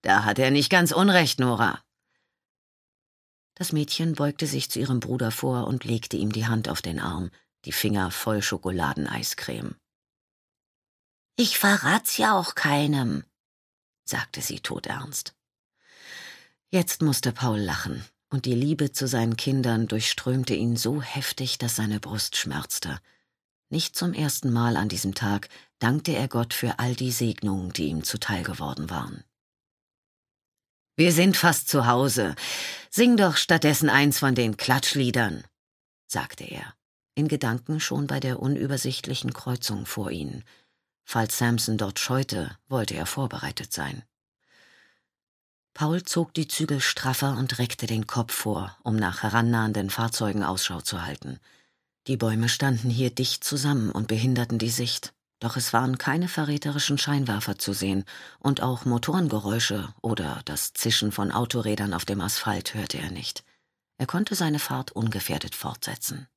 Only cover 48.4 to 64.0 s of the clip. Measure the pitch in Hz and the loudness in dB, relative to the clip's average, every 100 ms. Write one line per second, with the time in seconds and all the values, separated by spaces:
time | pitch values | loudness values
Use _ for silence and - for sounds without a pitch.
48.4 | 110 95 95 - 120 110 92 95 107 113 | -2 -2 -4 -8 -2 2 0 0 0 2
49.4 | 117 117 110 104 98 - 113 - 107 104 | 4 2 2 0 -2 -2 -2 0 -2 0
50.4 | 80 95 - 85 - 87 82 71 65 65 | -2 -2 -2 -4 -6 -6 -6 -8 -12 -14
51.4 | _ _ _ _ _ _ - 127 113 110 | _ _ _ _ _ _ -6 0 2 2
52.4 | 117 - 139 120 123 117 127 120 127 - | 0 2 2 2 0 2 0 0 -2 -2
53.4 | - 143 143 139 107 - 110 110 123 123 | -4 -2 0 2 0 -2 -2 2 2 2
54.4 | 120 117 113 117 120 - - _ _ _ | 0 0 0 0 -2 -4 -8 _ _ _
55.4 | 117 131 - 117 127 127 - 151 175 - | -4 -2 2 2 2 0 0 0 0 -2
56.4 | 147 147 147 143 - 143 - 143 127 104 | -2 0 -2 -2 0 0 0 0 0 -2
57.4 | 107 98 - 98 95 98 98 - - - | -4 -4 -4 -2 0 0 -2 -14 -20 -4
58.4 | 139 135 127 123 127 120 117 180 165 107 | -2 0 0 -2 0 0 0 0 2 0
59.4 | 101 113 - 101 92 - - 101 80 62 | 0 0 0 -2 -6 -8 -4 -2 -2 -6
60.4 | - 73 - - 117 - 104 101 101 107 | -6 -6 -6 -2 2 2 2 0 0 0
61.4 | 120 120 110 104 104 87 - 101 92 - | 0 0 0 -2 -2 -2 -2 -2 -2 -2
62.4 | - 95 - 110 98 - - 92 - - | -2 -2 -4 -6 -6 -6 -6 -8 -8 -10
63.4 | _ _ _ _ _ _ | _ _ _ _ _ _